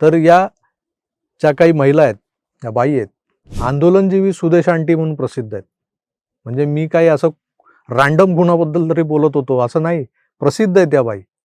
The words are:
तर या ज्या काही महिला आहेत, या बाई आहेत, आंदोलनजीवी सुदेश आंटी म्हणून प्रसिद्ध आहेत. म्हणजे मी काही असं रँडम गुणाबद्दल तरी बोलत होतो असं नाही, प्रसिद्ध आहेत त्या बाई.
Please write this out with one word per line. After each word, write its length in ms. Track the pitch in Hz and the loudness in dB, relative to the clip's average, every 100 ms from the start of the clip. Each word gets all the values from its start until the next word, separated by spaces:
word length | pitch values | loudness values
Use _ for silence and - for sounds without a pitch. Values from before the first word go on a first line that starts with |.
तर 120 | 156 | 2
या 340 | 165 160 175 196 _ _ _ _ _ _ _ _ - | 2 4 4 2 _ _ _ _ _ _ _ _ -4
ज्या 120 | 156 139 | -2 2
काही 140 | 170 | 2
महिला 300 | 156 139 151 | 2 2 2
आहेत, 120 | 139 101 _ _ _ _ | 2 0 _ _ _ _
या 60 | 120 | -8
बाई 240 | 117 135 | -4 -2
आहेत, 140 | 139 104 _ _ _ - 104 | -2 -6 _ _ _ -14 -8
आंदोलनजीवी 680 | 123 143 170 190 196 196 196 | -4 0 2 2 2 0 -2
सुदेश 360 | 175 170 170 170 | -2 0 0 0
आंटी 260 | 165 156 | -2 -2
म्हणून 200 | 160 160 | -2 -2
प्रसिद्ध 400 | 147 127 - 113 | -6 -8 -8 -12
आहेत. 100 | 104 - _ _ _ _ _ _ _ | -14 -16 _ _ _ _ _ _ _
म्हणजे 200 | 117 123 | -10 -4
मी 240 | 147 147 156 | -4 -4 -2
काही 200 | 165 165 | 0 2
असं 200 | 151 165 - _ _ _ _ - | 2 -2 -6 _ _ _ _ -6
रँडम 440 | 120 139 156 190 | 0 2 4 2
गुणाबद्दल 560 | 170 175 170 160 165 165 | 2 2 0 0 -2 -2
तरी 120 | 170 | -2
बोलत 280 | 156 151 151 | -2 0 0
होतो 240 | 143 131 127 | -2 -2 -2
असं 240 | 120 160 | -2 -2
नाही, 220 | 165 170 123 _ _ - | -4 -6 -8 _ _ -4
प्रसिद्ध 400 | 139 - 214 185 | -4 -2 0 2
आहेत 100 | 165 | 2
त्या 120 | 143 | 0
बाई. 200 | 117 101 95 _ | -2 -6 -14 _